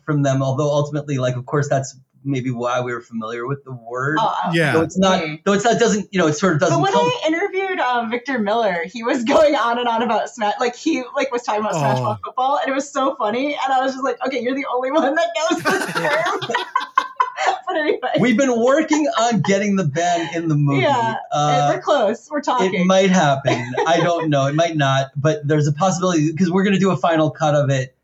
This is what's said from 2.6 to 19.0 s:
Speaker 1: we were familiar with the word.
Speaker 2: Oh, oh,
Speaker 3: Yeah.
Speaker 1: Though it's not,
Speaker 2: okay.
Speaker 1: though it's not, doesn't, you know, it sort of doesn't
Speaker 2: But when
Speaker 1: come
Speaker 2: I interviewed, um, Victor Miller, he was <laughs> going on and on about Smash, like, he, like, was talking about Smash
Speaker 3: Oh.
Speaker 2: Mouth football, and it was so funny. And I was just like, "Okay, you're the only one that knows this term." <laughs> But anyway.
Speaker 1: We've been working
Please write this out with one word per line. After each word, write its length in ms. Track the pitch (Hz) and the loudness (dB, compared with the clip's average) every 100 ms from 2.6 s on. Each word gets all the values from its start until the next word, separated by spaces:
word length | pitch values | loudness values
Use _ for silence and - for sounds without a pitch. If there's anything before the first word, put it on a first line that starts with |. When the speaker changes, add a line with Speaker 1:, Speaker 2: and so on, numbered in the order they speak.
| 120 127 | -2 -2
Speaker 1:
we 100 | 123 | -2
were 60 | 120 | -6
familiar 480 | 120 117 110 120 123 | -8 -8 -8 -6 -6
with 160 | 139 | -8
the 80 | 131 | -10
word. 460 | 127 117 123 135 160 | -16 -10 -6 -2 0
Speaker 2:
Oh, 160 | 214 - 180 | 0 -2 -2
oh, 40 | |
Speaker 3:
Yeah. 220 | 165 151 | 0 0
Speaker 1:
Though 80 | 160 | 2
it's 160 | 165 185 | 0 2
not, 260 | 190 185 | 2 2
Speaker 2:
okay. 180 | 156 156 196 | -2 -4 0
Speaker 1:
though 80 | |
it's 100 | 196 | 2
not, 160 | 233 226 | 2 4
doesn't, 300 | 226 202 - | 2 2 -2
you 80 | 185 | 0
know, 80 | 160 | 0
it 60 | |
sort 220 | 151 190 151 | 2 0 2
of 40 | |
doesn't 160 | 175 165 | 2 2
Speaker 2:
But 60 | |
when 80 | 392 | 2
Speaker 1:
come 140 | 156 160 | 2 2
Speaker 2:
I 180 | - 311 | 0 -2
interviewed, 540 | 330 403 370 381 370 | 0 -2 -2 -2 -2
um, 300 | 254 240 226 | 0 -2 -2
Victor 260 | 240 285 254 | -6 -4 -2
Miller, 460 | 202 233 220 170 165 | 0 0 0 -2 -6
he 100 | 240 | -6
was 220 | 226 277 | -2 -2
<laughs> 100 | 226 | 2
going 220 | 330 294 285 | 4 4 2
on 240 | 233 240 | 0 0
and 80 | 240 | 0
on 140 | 226 | 0
about 260 | 233 214 - | 0 0 -2
Smash, 260 | - 208 214 | -4 -4 -2
like, 160 | 240 - | -2 -2
he, 280 | 311 330 240 285 | -2 -2 -2 -4
like, 160 | 262 | -2
was 120 | 240 | -4
talking 180 | - 214 | -2 -2
about 140 | 214 170 | -2 0
Smash 240 | 139 127 | 0 0
Speaker 3:
Oh. 40 | |
Speaker 2:
Mouth 160 | 123 107 - | -2 -6 -8
football, 340 | - 254 208 | -4 0 0
and 80 | 269 | -2
it 40 | |
was 180 | 269 269 | -4 -4
so 240 | 285 269 - | -2 -2 -2
funny. 380 | 214 233 294 | -2 -2 -4
And 180 | 285 262 | -4 -2
I 60 | 262 | 0
was 120 | 269 | 0
just 100 | 262 | -2
like, 140 | 262 254 269 | -4 -4 -4
"Okay, 160 | 262 | -4
you're 140 | 233 269 | -4 -4
the 100 | 269 | -4
only 180 | 247 262 | -4 0
one 240 | 311 269 311 | 0 0 0
that 120 | 339 330 330 | -2 -2 -2
knows 120 | - | -2
this 300 | - 381 - | 0 -2 -2
term." 460 | - 311 311 349 403 370 466 | -4 -2 0 -2 -4 -4 -4
<laughs> 500 | - 539 - - 523 - 508 - 571 - - | -2 -4 -4 -4 -4 -4 -4 -2 -2 -2 -2
But 80 | 349 | -2
anyway. 220 | 302 - - - | 0 0 0 2
Speaker 1:
We've 180 | 233 220 | 2 2
been 220 | 269 233 | 2 2
working 460 | 240 285 302 302 | 4 2 2 2